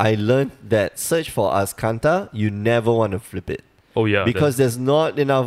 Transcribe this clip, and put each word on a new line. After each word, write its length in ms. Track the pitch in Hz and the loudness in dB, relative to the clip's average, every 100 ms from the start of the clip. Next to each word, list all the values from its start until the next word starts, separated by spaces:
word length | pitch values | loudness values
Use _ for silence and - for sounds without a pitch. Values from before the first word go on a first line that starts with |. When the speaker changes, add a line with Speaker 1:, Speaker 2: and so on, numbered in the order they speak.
Speaker 1:
I 160 | 107 110 | 0 2
learned 340 | 104 131 139 - 107 | 2 2 0 -6 -2
that 300 | 110 95 - | 0 0 -4
Search 320 | - 165 160 | -4 -2 -2
for 220 | - 101 | -2 0
Azcanta, 760 | 87 98 - 113 113 147 180 202 | 0 -2 -4 -4 -2 0 0 -2
you 180 | 110 107 | -4 -2
never 420 | 101 107 117 113 | 0 0 2 2
want 200 | 113 110 | 2 0
to 80 | 95 | -2
flip 280 | - - - | -8 -10 -8
it. 140 | - - _ _ | -10 -12 _ _
Speaker 2:
Oh, 120 | - 110 | -2 2
yeah, 180 | 101 | 2
Speaker 1:
Because 320 | 95 120 147 127 | 0 0 0 2
Speaker 2:
that's 180 | 131 | 0
Speaker 1:
there's 40 | 120 | 0
not 400 | 127 147 160 143 | 0 2 2 0
enough 260 | 139 135 | 0 0